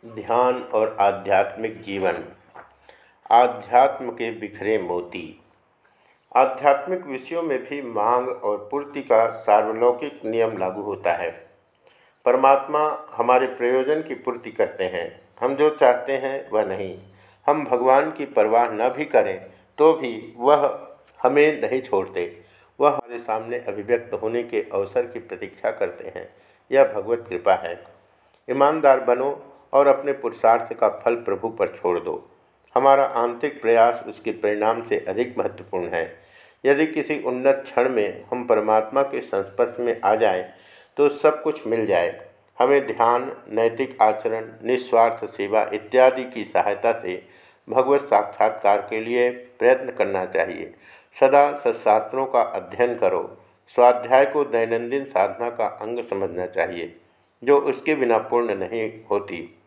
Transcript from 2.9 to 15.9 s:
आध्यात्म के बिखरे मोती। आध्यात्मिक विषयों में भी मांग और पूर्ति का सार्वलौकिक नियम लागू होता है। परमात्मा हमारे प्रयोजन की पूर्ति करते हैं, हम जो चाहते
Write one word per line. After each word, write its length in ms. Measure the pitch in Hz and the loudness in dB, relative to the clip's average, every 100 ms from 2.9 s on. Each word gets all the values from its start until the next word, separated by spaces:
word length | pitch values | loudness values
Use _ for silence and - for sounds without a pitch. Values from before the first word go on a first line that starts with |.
| - _ _ - | -20 _ _ 2
आध्यात्म 800 | 117 123 120 - 123 135 - 127 | 4 4 0 0 4 4 0 -10
के 200 | 117 113 | -8 -8
बिखरे 460 | 113 104 - 98 110 | -8 -14 -8 -2 -2
मोती। 680 | 90 87 87 90 80 - _ _ _ _ _ _ _ _ _ 123 | -2 -6 -6 -12 -14 -18 _ _ _ _ _ _ _ _ _ 2
आध्यात्मिक 720 | 135 - 143 139 - 180 160 | 2 2 2 2 0 -8 -6
विषयों 360 | 127 - 170 | -12 -8 -6
में 220 | 165 131 | -4 -4
भी 180 | 127 143 | -6 -10
मांग 480 | 131 104 107 123 127 | -8 -2 2 2 0
और 380 | 123 104 104 - | -6 -4 -4 -6
पूर्ति 300 | 143 143 143 | -8 -8 -12
का 280 | 135 123 113 | 2 2 2
सार्वलौकिक 920 | - - 107 110 110 120 123 147 - 110 | -2 2 4 4 2 2 2 -6 -8 -6
नियम 320 | 113 113 104 | -2 -2 -2
लागू 240 | 92 95 | -6 -6
होता 300 | 101 95 95 | -8 -4 -2
है। 180 | 82 85 82 - _ _ _ _ _ _ _ 123 | -2 -4 -10 -20 _ _ _ _ _ _ _ 0
परमात्मा 840 | 127 135 139 - 151 151 143 - - | 4 6 4 2 0 0 -2 -12 -4
हमारे 320 | 120 127 131 | 2 2 2
प्रयोजन 540 | 131 120 127 131 156 | -2 0 0 0 -2
की 140 | 156 127 | -4 -8
पूर्ति 360 | - 117 117 | -8 -8 -12
करते 320 | 113 98 - | -2 -4 -2
हैं, 380 | 92 90 82 - _ _ | -4 -4 -8 -12 _ _
हम 160 | 123 139 | -4 2
जो 140 | 151 | 2
चाहते 440 | 151 131 | 6 4